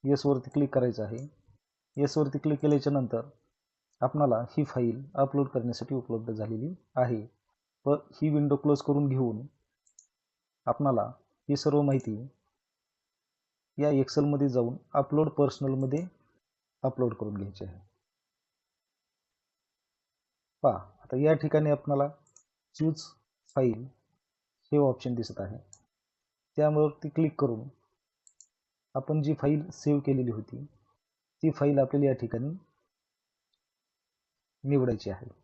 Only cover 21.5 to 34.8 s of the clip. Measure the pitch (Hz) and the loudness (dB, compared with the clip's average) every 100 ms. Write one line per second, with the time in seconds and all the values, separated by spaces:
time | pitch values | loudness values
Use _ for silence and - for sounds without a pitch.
21.5 | 156 151 143 - 139 143 - _ - _ | 2 2 0 0 0 0 -4 _ -20 _
22.5 | _ _ - 156 156 - _ _ _ _ | _ _ -2 -2 -2 -12 _ _ _ _
23.5 | - 127 110 131 _ _ _ _ _ _ | 0 0 0 -10 _ _ _ _ _ _
24.5 | _ _ 147 139 120 127 120 107 113 98 | _ _ 2 2 0 -4 -6 -6 -8 -10
25.5 | 107 _ - _ _ _ _ _ _ _ | -12 _ -20 _ _ _ _ _ _ _
26.5 | - 151 151 151 151 151 156 160 - 139 | 0 2 4 2 0 -6 0 0 2 -2
27.5 | 113 131 _ _ _ _ _ _ _ - | -2 -8 _ _ _ _ _ _ _ -20
28.5 | _ _ _ _ 135 131 156 143 147 143 | _ _ _ _ -8 -2 0 0 0 2
29.5 | 151 175 - 151 143 139 135 123 110 107 | 0 -2 -4 0 2 2 0 0 -4 -10
30.5 | 123 147 _ _ _ _ _ _ _ 160 | -14 -14 _ _ _ _ _ _ _ -2
31.5 | - 143 139 131 143 143 120 117 117 139 | 2 2 4 2 2 2 0 -4 -4 -6
32.5 | 185 _ _ _ _ _ _ _ _ _ | -8 _ _ _ _ _ _ _ _ _
33.5 | _ _ _ _ _ _ _ _ _ _ | _ _ _ _ _ _ _ _ _ _
34.5 | _ 135 143 | _ 0 2